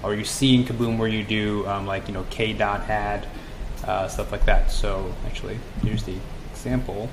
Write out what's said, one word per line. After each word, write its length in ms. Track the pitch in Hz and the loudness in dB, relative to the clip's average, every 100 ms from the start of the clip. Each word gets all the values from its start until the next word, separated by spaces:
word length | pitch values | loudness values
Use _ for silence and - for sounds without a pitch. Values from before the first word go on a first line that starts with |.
or 100 | 98 | -2
you 100 | 104 | -2
see 320 | 104 - 135 127 | -2 2 6 6
in 80 | |
Kaboom 340 | 123 117 120 113 | 6 0 0 2
where 100 | 113 | 2
you 160 | 110 | 0
do, 440 | 101 110 104 104 95 | 0 0 0 0 -2
um, 200 | 98 98 | -4 -2
like, 200 | 98 - | -4 -4
you 60 | |
know, 120 | 98 85 | -6 -6
K 240 | - 110 | -2 -2
dot 340 | 107 104 104 - | 2 0 0 0
add, 380 | 107 104 104 - - - - - - | -2 0 -2 -4 -10 -12 -10 -8 -6
uh, 240 | - 98 95 | -2 -2 -2
stuff 240 | - - | -4 -4
like 140 | 104 - | 2 8
that. 240 | - - | 8 8
So 420 | - 107 95 95 - 117 | 4 2 0 -2 -4 -6
actually, 320 | - 98 107 - - | -6 -6 -8 -8 -2
here's 200 | 113 113 | 0 0
the 120 | 92 92 - - - | -2 -6 -8 -10 -12
example. 580 | - - 127 - 101 113 | -8 -2 -2 -2 -6 -6